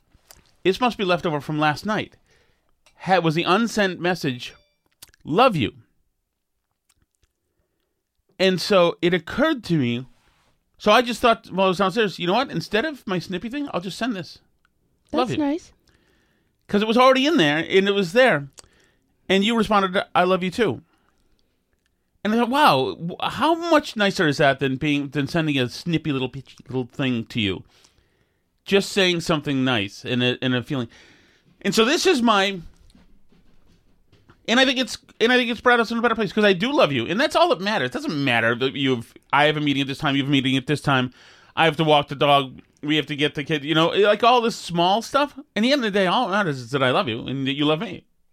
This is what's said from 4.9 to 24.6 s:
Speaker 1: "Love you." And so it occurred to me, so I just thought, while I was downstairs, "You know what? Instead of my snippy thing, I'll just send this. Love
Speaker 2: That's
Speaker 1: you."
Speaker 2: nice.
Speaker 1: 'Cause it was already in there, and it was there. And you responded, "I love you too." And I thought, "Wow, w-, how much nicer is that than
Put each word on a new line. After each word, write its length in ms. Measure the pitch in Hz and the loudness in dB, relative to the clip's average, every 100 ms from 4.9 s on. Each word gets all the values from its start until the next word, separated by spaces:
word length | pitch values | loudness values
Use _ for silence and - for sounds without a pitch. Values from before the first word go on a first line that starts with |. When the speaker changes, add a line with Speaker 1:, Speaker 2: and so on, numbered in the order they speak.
| _ - _ | _ -20 _
Speaker 1:
"Love 320 | 120 175 262 170 | -4 2 2 2
you." 160 | 101 117 _ _ _ _ _ _ _ _ _ _ _ _ _ _ _ _ _ _ _ _ _ _ _ _ _ - | -4 -6 _ _ _ _ _ _ _ _ _ _ _ _ _ _ _ _ _ _ _ _ _ _ _ _ _ 0
And 220 | 190 180 | 0 2
so 360 | - 196 170 - | 2 4 4 2
it 140 | 170 | -2
occurred 480 | 180 - - 311 269 | -2 -4 0 0 0
to 140 | - 165 | -2 0
me, 280 | 120 120 135 _ _ _ _ _ _ _ | 0 -2 -8 _ _ _ _ _ _ _
so 120 | 208 | 2
I 120 | 226 | 4
just 180 | 247 226 | 2 0
thought, 260 | 240 226 - | 0 0 -2
while 160 | 180 190 | -2 0
I 20 | |
was 100 | 180 | 0
downstairs, 400 | 190 202 208 - | -2 0 -2 -2
"You 80 | 175 | -2
know 80 | |
what? 160 | 214 277 | -2 -2
Instead 340 | 160 - 208 | -6 -4 -2
of 220 | 311 277 - | -2 -6 -6
my 120 | 180 | -6
snippy 300 | 170 180 233 | -6 -8 -8
thing, 200 | 285 285 | -8 -8
I'll 80 | 175 | -8
just 180 | 185 - | -8 -6
send 160 | 240 190 | -6 -6
this. 220 | - - _ _ _ _ _ _ _ | -10 -16 _ _ _ _ _ _ _
Love 160 | 294 247 | -2 0
Speaker 2:
That's 100 | 151 | 0
Speaker 1:
you." 60 | |
Speaker 2:
nice. 280 | 285 330 - _ _ _ _ _ _ _ _ _ - | -2 -4 -8 _ _ _ _ _ _ _ _ _ -2
Speaker 1:
'Cause 160 | 202 | 0
it 60 | 220 | 2
was 80 | 233 | 4
already 300 | 254 262 277 | 6 6 4
in 100 | 339 | 4
there, 220 | 151 151 | 4 2
and 300 | - 190 196 | 2 2 2
it 40 | |
was 200 | 202 175 | 2 0
there. 360 | 214 254 151 139 - - _ _ _ _ _ - | 4 4 2 -4 -16 -20 _ _ _ _ _ -2
And 160 | 190 | 0
you 120 | 208 233 | 2 0
responded, 460 | 202 208 190 185 - | 2 2 2 -2 -2
"I 100 | 170 | 0
love 180 | 185 185 | 2 2
you 80 | 185 | -2
too." 320 | 175 202 110 - _ _ _ _ _ _ _ _ _ _ _ _ _ | -2 -2 -2 -10 _ _ _ _ _ _ _ _ _ _ _ _ _
And 80 | 202 | -2
I 40 | 226 | 0
thought, 100 | 233 | 0
"Wow, 460 | 277 277 139 107 | 2 4 4 0
w-, 220 | - 170 - | -4 -8 -8
how 340 | - - 294 | -8 -2 0
much 420 | 339 339 302 - 214 | 0 2 2 2 -2
nicer 300 | 202 196 160 | -2 0 0
is 120 | 139 | 2
that 200 | 143 | 2
than 180 | 135 | 2